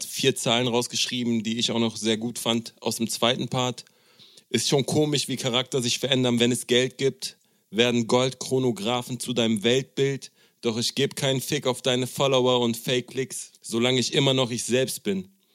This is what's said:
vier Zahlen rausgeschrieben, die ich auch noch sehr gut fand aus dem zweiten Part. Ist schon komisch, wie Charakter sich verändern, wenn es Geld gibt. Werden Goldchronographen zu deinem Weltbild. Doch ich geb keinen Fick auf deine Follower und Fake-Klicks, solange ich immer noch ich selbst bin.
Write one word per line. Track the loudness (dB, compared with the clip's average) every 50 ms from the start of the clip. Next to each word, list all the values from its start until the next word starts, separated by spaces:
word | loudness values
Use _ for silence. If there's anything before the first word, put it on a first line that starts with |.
| -4
vier | -8 -6 0 0 0 0
Zahlen | 0 0 0 0 2 0 0
rausgeschrieben, | 0 -2 -2 -2 -4 -4 -4 -4 -2 -2 -2 0 0 0
die | 0 -2 -2 -2
ich | -2 0
auch | 0 0
noch | 0 0 -2
sehr | -2 -2 -2 -2 0
gut | -2 -6 -6 -4
fand | -2 -2 -2 -2 -4 -6 -18 _
aus | -6 -6 -4
dem | -2 -4 -4
zweiten | -2 0 2 2 2 0 -2 -2
Part. | -2 -2 -2 -2 -4 -6 -14 -20 _ _ _ _ _ _ -20 -20 _ -20 _ _
Ist | 0 0 2 4
schon | 2 2 2
komisch, | 2 2 2 2 4 2 0 0 -2
wie | -4
Charakter | -2 -2 0 0 0 -2 0 -2 -2
sich | 0 0 -2 -2
verändern, | 0 0 2 4 4 4 4 4
wenn | 4 4
es | 2 0 0
Geld | 2 4 4 4 2 -2 0
gibt. | 0 0 0 -2 -12 -12 -12 _ _ _ _ _ _ _
Werden | 0 2 2 4 4 2 2
Goldchronographen | 2 2 2 2 2 -2 -6 -6 -2 -2 0 2 0 0 0 -2 -2 -2 -2 -2 -6 -8 -8
zu | -6 -4
deinem | 0 0 2 2 0 2
Weltbild. | 2 2 2 2 0 -4 _ -2 0 0 -2 -4 -10 -16 _ _ _ _ _ _
Doch | -4 -4 -2 -2
ich | -4 -2 0
geb | 0 -2 -2 -2
keinen | -2 0 0 0 0
Fick | -2 -4 -4 -2 0
auf | -2 -2 0
deine | 0 0 0 0 -2
Follower | -4 -2 0 2 2 4 4 4 4 4 4
und | 2 2 0
Fake-Klicks, | -2 -2 -2 -2 -2 -2 -4 -6 -6 -6 -6 -8 -12 -12 -14 _ _
solange | -12 -6 -2 0 2 2 2 2
ich | 0 0 0
immer | 0 2 2
noch | 2 2 0 -2
ich | -2 -6
selbst | -2 0 0 0 0 0 -4 -6
bin. | -4 -4 -4 -4 -6 -10 _ _ _ _